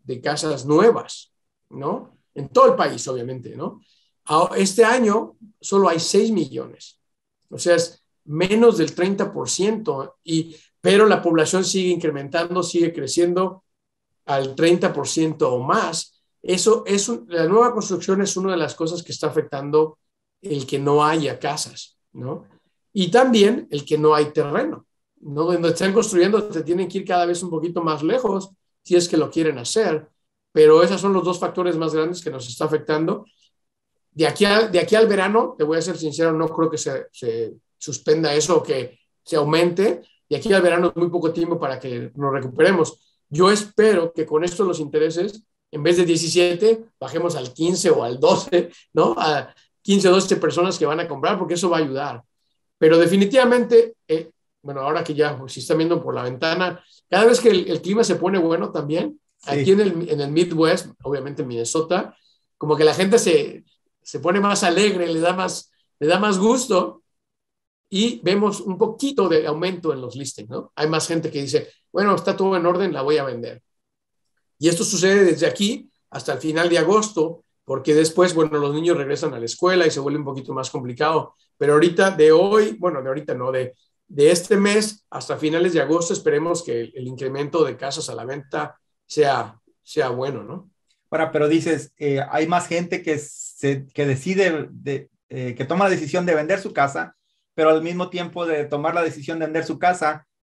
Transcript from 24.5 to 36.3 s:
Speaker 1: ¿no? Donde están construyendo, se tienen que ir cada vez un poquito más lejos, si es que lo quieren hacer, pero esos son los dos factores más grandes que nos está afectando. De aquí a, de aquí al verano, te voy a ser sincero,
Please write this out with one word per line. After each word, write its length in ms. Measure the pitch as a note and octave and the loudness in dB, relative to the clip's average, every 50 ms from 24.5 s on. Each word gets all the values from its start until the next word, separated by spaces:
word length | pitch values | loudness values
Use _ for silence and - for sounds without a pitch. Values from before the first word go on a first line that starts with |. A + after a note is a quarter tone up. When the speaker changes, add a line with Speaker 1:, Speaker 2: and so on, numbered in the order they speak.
| D3+ G#3+ C#4+ D#4+ - B2 - _ _ _ _ _ _ _ | -2 -4 -4 -4 -6 -10 -16 _ _ _ _ _ _ _
Speaker 1:
¿no? 240 | - D3 C#3+ D3+ E3 | -16 -8 -4 -2 0
Donde 240 | F3 F3+ E3+ E3+ E3+ | 0 0 0 0 0
están 240 | E3 - F#3+ G3 | 0 0 0 0
construyendo, 580 | G3 A3 G3+ - G3 F3 F3+ G3 G#3+ G3+ G#3 - | 2 2 0 2 2 2 2 4 2 0 -2 -4
se 100 | - D#3+ | -6 -6
tienen 260 | C#3+ D#3 F3 F#3+ F#3 F3 | -4 -4 -2 -4 -4 -4
que 100 | - F#3+ | -6 -8
ir 60 | F#3+ | -4
cada 220 | F#3+ F3+ F3 F3 | -2 0 0 0
vez 160 | F3 F3 E3+ | 0 -2 -4
un 80 | F#3 F3 | -6 -6
poquito 320 | E3 D#3+ D#3 F3 E3+ F3+ | -6 -6 -6 -6 -4 -4
más 200 | E3 D#3 D3+ C#3+ | -4 -2 -2 -2
lejos, 480 | D3+ E3+ A3 C4 B3 G3+ G3 F#3+ F#3+ - _ _ _ _ _ _ | -2 -2 -2 -2 -2 -2 -4 -4 -8 -10 _ _ _ _ _ _
si 140 | _ - E3+ | _ 0 2
es 120 | F3 F3 - | 2 2 2
que 80 | - | 0
lo 140 | D#3+ C#3+ - | 0 0 0
quieren 280 | - E3 D#3+ D#3 C#3 B2 | -2 -2 -2 -2 -2 -4
hacer, 500 | A#2 - - A3 G#3+ F3+ D#3+ D3+ - - _ _ _ _ _ _ _ _ | -6 -4 -2 0 0 0 -2 -4 -6 -10 _ _ _ _ _ _ _ _
pero 300 | - D#3 D#3 D3+ D#3 E3 | 4 6 8 8 10 8
esos 180 | F3 F#3 G3 E3+ | 8 4 2 0
son 120 | F3+ G3 | 0 0
los 120 | F#3+ F#3 E3 | 0 0 0
dos 140 | F#3 F3 - | -2 -2 -4
factores 380 | F#3 F3 - F#3 F3+ F3 E3 | -6 -6 -4 -4 -2 -2 -2
más 180 | D#3 D#3+ D#3 D3+ | -2 -2 -2 -2
grandes 280 | D#3 D#3 E3+ F3 - | -2 -2 -2 -4 -8
que 80 | - D#3 | -8 -10
nos 180 | C3+ B2+ - - | -10 -10 -12 -14
está 160 | - - D#3+ | -8 -6 -2
afectando. 640 | C#3 D#3 D3+ - - D3+ D#3 D#3+ F3 G#3+ G#3 - _ _ _ _ _ _ _ _ _ _ _ _ _ _ _ _ _ | -2 -2 -2 -2 -2 -2 0 0 -2 -4 -4 -8 _ _ _ _ _ _ _ _ _ _ _ _ _ _ _ _ _
De 160 | _ D3+ D#3 | _ -2 0
aquí 180 | D3 - - G3+ | 0 2 2 2
a, 220 | G3+ G3+ A3 A3+ | 4 4 4 2
de 140 | G#3+ F3 F3 | 2 0 0
aquí 160 | E3+ E3 G#3+ | 0 2 4
al 100 | A3 A3+ | 4 4
verano, 480 | G3+ G3+ G3 F#3 G3+ G#3 A3+ - - - | 4 2 0 0 0 0 0 0 -2 -4
te 80 | - D3+ | -4 -2
voy 140 | D3+ D#3+ E3 | 0 0 0
a 40 | |
ser 140 | E3 F#3 F3 | -2 -4 -6
sincero, 360 | - D#3+ D3+ C3+ E3 E3 E3 | -6 -6 -6 -2 0 0 0